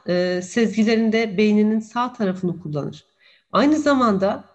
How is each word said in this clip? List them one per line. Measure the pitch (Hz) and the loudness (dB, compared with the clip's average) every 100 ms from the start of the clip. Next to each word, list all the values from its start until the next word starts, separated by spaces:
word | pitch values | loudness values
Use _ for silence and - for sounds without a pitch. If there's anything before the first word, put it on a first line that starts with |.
| - | -4
e, | 180 180 180 | -2 -2 -4
sezgilerinde | 185 240 220 208 214 226 226 220 226 180 | -4 0 0 2 0 2 0 0 -2 0
beyninin | 214 208 214 220 | 2 4 2 0
sağ | 220 240 247 | -4 -6 -6
tarafını | 247 196 185 180 165 | -4 -4 -2 -4 -6
kullanır. | 156 147 - - _ _ _ _ _ | -8 -6 -8 -10 _ _ _ _ _
Aynı | 190 285 311 | 2 2 2
zamanda | 294 269 233 196 190 254 - | 2 2 2 2 0 -4 -10